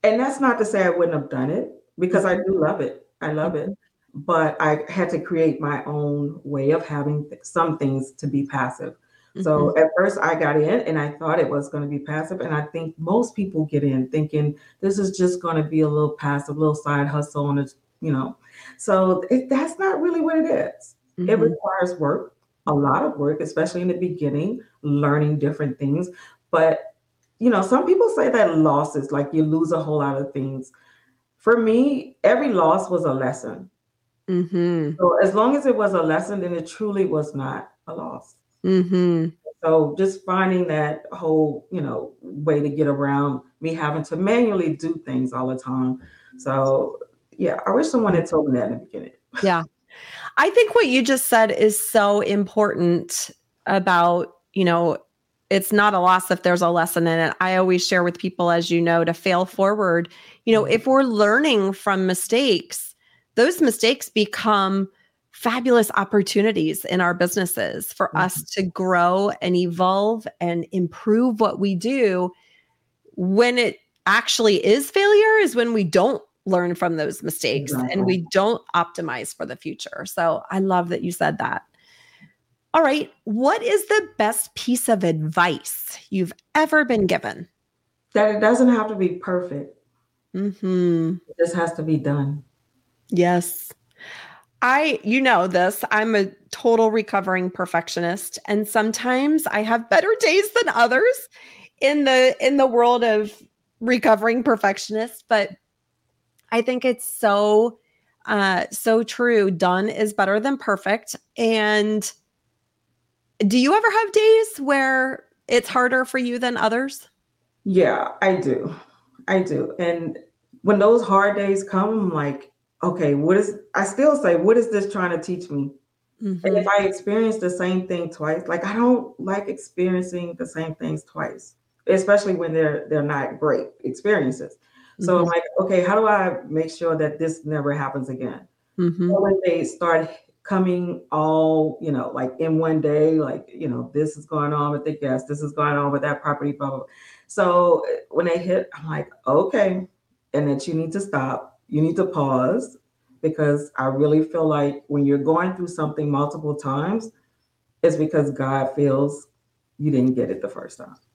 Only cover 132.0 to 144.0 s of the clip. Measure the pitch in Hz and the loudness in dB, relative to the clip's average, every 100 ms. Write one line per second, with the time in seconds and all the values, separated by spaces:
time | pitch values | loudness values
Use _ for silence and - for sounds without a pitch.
132 | 190 202 202 180 165 160 156 147 - 151 | 4 2 2 -4 -2 0 0 0 -2 -2
133 | 147 143 135 - 151 117 - - - 127 | -2 -4 -6 -4 0 0 -4 -10 -10 -6
134 | 208 208 131 127 73 - _ _ _ _ | 0 0 0 -4 -10 -16 _ _ _ _
135 | 180 180 170 170 - - 190 185 180 208 | 0 2 4 0 -2 -2 0 2 4 4
136 | 220 208 185 - - 156 160 - 170 156 | 4 2 2 -4 -6 -4 -4 -4 -2 0
137 | 151 151 160 160 151 151 143 147 135 139 | -2 -2 -4 -4 -6 -4 -2 -2 -4 -6
138 | 127 127 127 - - _ _ - 175 170 | -8 -8 -8 -10 -20 _ _ -2 -2 0
139 | 175 196 196 190 180 170 156 - 170 165 | 0 2 2 2 2 0 -2 -4 0 0
140 | 160 - _ _ - 190 185 180 175 175 | 0 -10 _ _ -4 0 0 0 -4 -8
141 | - 151 156 160 160 160 156 - 165 135 | -6 -2 0 2 2 2 0 -2 -4 -4
142 | - - 127 127 160 160 160 156 147 147 | -4 -6 -6 -4 0 0 2 0 2 2
143 | 156 160 143 123 - - 151 120 123 147 | 2 2 -2 -6 -12 -10 -6 -6 -6 -4